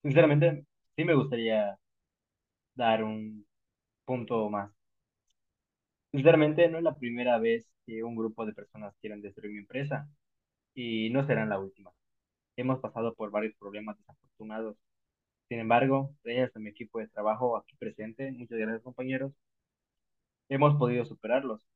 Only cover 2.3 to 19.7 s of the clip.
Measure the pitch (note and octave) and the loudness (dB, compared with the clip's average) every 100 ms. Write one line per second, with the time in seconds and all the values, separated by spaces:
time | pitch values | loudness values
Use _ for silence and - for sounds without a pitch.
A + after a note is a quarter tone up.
2.3 | _ _ _ _ C3 A#2 A2 A2 A2 A2 | _ _ _ _ -2 2 2 0 -6 -10
3.3 | G#2+ - _ _ _ _ _ - B2+ A2+ | -14 -20 _ _ _ _ _ -6 -6 -2
4.3 | A#2 G#2+ G#2 G2 _ _ _ _ _ _ | -2 0 -4 -6 _ _ _ _ _ _
5.3 | _ _ _ _ _ _ _ _ C#3+ D3 | _ _ _ _ _ _ _ _ 6 8
6.3 | D#3+ D3+ D3+ E3+ E3 E3 C#3 A#2+ A#2+ B2 | 8 6 4 4 4 -2 -2 -8 -2 0
7.3 | A#2 A#2 A#2 - _ - A2 A#2 A2+ A2 | 2 2 0 -4 _ -14 -10 -8 -4 -6
8.3 | A2 A2 G#2 G#2 G#2+ G#2 _ G#2+ G#2 G2+ | -4 -8 -8 -20 -16 -16 _ -14 -12 -14
9.3 | F#2+ G#2 G#2 G2+ C3 D3 B2+ - _ _ | -14 -14 -14 -10 -8 -6 -6 -8 _ _
10.3 | _ _ _ _ - A#2 A2+ A2 C3 C#3+ | _ _ _ _ -12 -6 -2 0 0 2
11.3 | A2+ G#2+ G2 G2 _ F#2+ _ _ _ _ | 0 0 -2 -4 _ -20 _ _ _ _
12.3 | _ _ - B2+ C3 G#2+ A#2 A2+ - G#2+ | _ _ -6 -2 -2 -4 -4 -6 -4 -4
13.3 | G#2 G#2+ _ G2+ G#2 G#2+ G#2 - - _ | -4 -4 _ -14 -12 -12 -14 -20 -20 _
14.3 | _ A2 A2 A2 G#2+ _ _ _ _ _ | _ -12 -10 -10 -12 _ _ _ _ _
15.3 | _ _ A#2 A2+ A#2 C3+ C3+ C#3 - A#2+ | _ _ -6 4 4 6 2 0 -10 -6
16.3 | B2 B2 A2 G#2+ G#2 A2 A2+ G#2 A2 G#2+ | -2 -2 -4 -16 -14 -10 -10 -8 -4 -2
17.3 | A2 B2 A2+ - _ A2+ - A2 A2+ C3+ | 0 0 -2 -6 _ -12 -10 -14 -10 -10
18.3 | B2 A#2 A#2 G#2+ A2+ B2 B2 C3 C3 C#3 | -10 -10 -6 -4 -6 -10 -10 -6 -4 -6
19.3 | - _ _ _ | -10 _ _ _